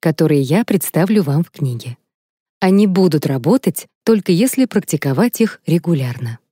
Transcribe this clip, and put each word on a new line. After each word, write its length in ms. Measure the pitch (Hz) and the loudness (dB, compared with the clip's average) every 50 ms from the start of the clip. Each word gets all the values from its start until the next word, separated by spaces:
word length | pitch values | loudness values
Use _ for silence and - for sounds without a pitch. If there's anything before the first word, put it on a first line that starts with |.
которые 420 | - 170 156 - 165 151 151 143 | -2 -2 0 2 2 2 2 2
я 220 | 135 123 156 214 240 | 0 0 0 0 0
представлю 580 | - - 175 - - - 156 180 190 214 214 | 0 -2 -2 -2 -2 -2 0 0 2 2 0
вам 220 | 170 143 139 156 170 | 0 0 0 -2 -2
в 80 | - | -4
книге. 460 | - - 147 127 120 113 - 123 123 - _ _ _ _ _ _ _ _ _ _ _ - | -6 -6 -6 -6 -6 -6 -10 -12 -16 -16 _ _ _ _ _ _ _ _ _ _ _ -2
Они 300 | 196 185 190 202 214 202 | 0 2 4 4 4 2
будут 380 | 180 196 185 175 147 147 - | 2 2 2 2 2 0 -2
работать, 600 | - 135 131 120 156 233 269 - 196 - - - - _ _ | -2 -4 -2 0 0 0 0 0 -2 -4 -6 -10 -18 _ _
только 300 | - - 226 208 - - | 0 2 2 2 2 0
если 320 | 180 165 240 262 - 269 262 | 0 2 2 0 0 0 0
практиковать 760 | - - 214 - - - 143 - 139 131 135 220 240 - - | 0 0 -4 -4 -2 -4 -4 -2 -2 0 0 0 0 0 0
их 200 | 226 208 - - - | -2 -2 -4 -6 -4
регулярно. 760 | - 160 175 - 175 165 139 127 123 120 120 120 117 117 - _ _ | -2 -2 0 0 0 -2 -2 -2 -4 -6 -8 -10 -10 -10 -12 _ _